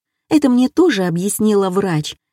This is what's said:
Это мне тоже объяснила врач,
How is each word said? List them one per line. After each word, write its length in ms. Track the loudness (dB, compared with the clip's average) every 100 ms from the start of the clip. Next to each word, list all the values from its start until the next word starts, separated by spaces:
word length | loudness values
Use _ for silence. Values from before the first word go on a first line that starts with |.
| _ _ _
Это 200 | 0 2
мне 200 | 2 0
тоже 360 | 2 0 0
объяснила 680 | -2 -2 -4 -2 0 2 0
врач, 460 | -2 -2 -4 -6 -12 _